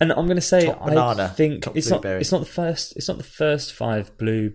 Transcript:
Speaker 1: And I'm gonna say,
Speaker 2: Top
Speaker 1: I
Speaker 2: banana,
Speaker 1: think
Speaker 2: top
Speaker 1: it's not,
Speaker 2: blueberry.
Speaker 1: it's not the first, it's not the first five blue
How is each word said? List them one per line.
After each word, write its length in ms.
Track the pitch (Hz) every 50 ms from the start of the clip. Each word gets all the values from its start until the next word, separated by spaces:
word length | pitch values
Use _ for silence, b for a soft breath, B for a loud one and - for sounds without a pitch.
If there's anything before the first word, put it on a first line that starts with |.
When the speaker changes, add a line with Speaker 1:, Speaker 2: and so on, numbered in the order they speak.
Speaker 1:
And 120 | 165 165 -
I'm 140 | - 170
gonna 140 | 175 185 175 170
say, 240 | - - 185 175
Speaker 2:
Top 160 | 156 - - -
Speaker 1:
I 60 | 147
Speaker 2:
banana, 380 | 151 - 123 120 110 101 98 92
Speaker 1:
think 340 | 92 - 156 156 147 - -
Speaker 2:
top 120 | - 90
Speaker 1:
it's 120 | 160 156 117
not, 140 | 190 - -
Speaker 2:
blueberry. 180 | - 95 92
Speaker 1:
it's 100 | 143 - 185
not 80 | 180
the 40 | -
first, 480 | - - - 175 165 165 - - - -
it's 120 | - - -
not 80 | -
the 80 | - 143
first 480 | - - - 156 151 147 139 131 - -
five 460 | - 120 117 110 107 101 - - -
blue 320 | 113 110 110 110 107 107